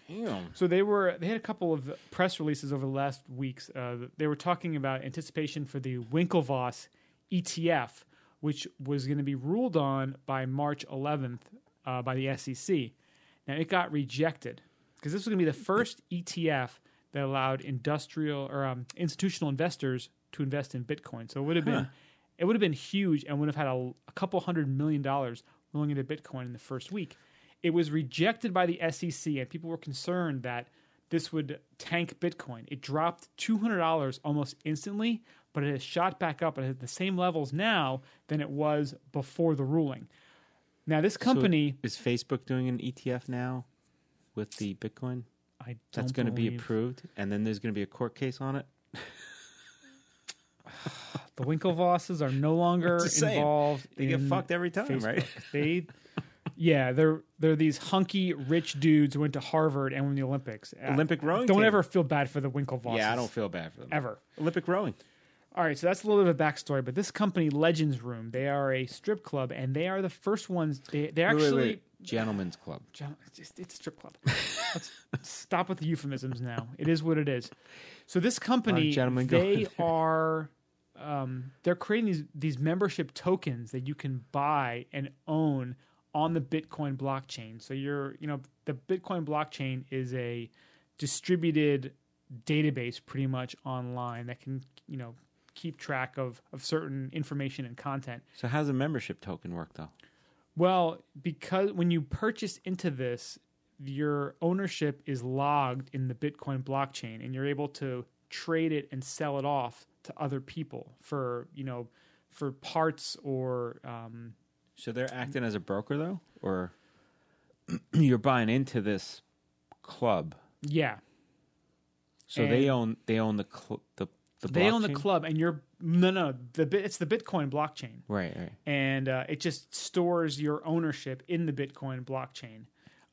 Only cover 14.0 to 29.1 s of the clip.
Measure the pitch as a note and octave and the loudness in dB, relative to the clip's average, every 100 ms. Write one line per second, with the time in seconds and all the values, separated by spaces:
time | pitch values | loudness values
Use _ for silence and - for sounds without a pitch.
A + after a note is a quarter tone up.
14 | C3 B2+ D#3+ D#3 B2 A#2 - _ _ _ | -2 0 0 0 -8 -14 -18 _ _ _
15 | D3 F#3 F#3+ G3+ E3 C#3 - G3 A#3 - | -6 -4 0 2 2 2 0 2 0 -4
16 | _ F3 F3 - D#3+ C#3+ B2 - _ _ | _ -8 -6 -2 0 2 -2 -8 _ _
17 | _ C#3+ C3+ C3+ C3 C3+ - B2+ D3 D3 | _ -4 -2 0 0 0 -4 -4 0 -2
18 | - - D3+ C#3+ C3+ C#3 C3+ B2+ A#2+ - | -2 -4 -2 -2 -4 -2 -2 -4 -8 -4
19 | F3 - F#3+ - D3+ C3+ E3 - C3+ B2+ | -4 0 -2 0 -2 0 0 0 -2 -2
20 | - _ _ - C#3 C#3+ C3 B2+ A#2+ D#3+ | -6 _ _ -6 -2 -2 -4 -8 -6 -6
21 | - A#2 A#2 C3+ C#3+ E3+ D3+ A#3 C3+ - | -8 -14 -8 -4 0 2 2 0 0 -8
22 | - _ _ - F3 A3+ F#3+ C#3+ - G3 | -20 _ _ -2 2 4 2 0 -2 0
23 | G3 D3+ D3 C#3+ D3+ D3 C#3 C3 B2+ - | 2 2 0 0 0 0 0 0 -4 -8
24 | - - F#3+ F#3 F3 E3+ C#3+ C3+ D3+ D3+ | -14 -4 -2 0 0 0 0 2 2 0
25 | C#3 C#3 C3 A#2 - _ _ D3 D3+ C#3+ | 0 -2 -2 -6 -14 _ _ -2 -2 -2
26 | C3 D#3 - C3+ B2 A#2+ - C3 - G3+ | -4 -8 -8 -10 -10 -10 -8 -10 -6 -6
27 | F3 - _ _ _ _ F3 E3 D#3 D#3 | -8 -10 _ _ _ _ 2 4 4 2
28 | C3+ - F3 A3+ A#3+ F#3 F3+ E3+ E3 D#3 | 0 2 2 4 0 2 2 2 -2 -2
29 | F3 | -4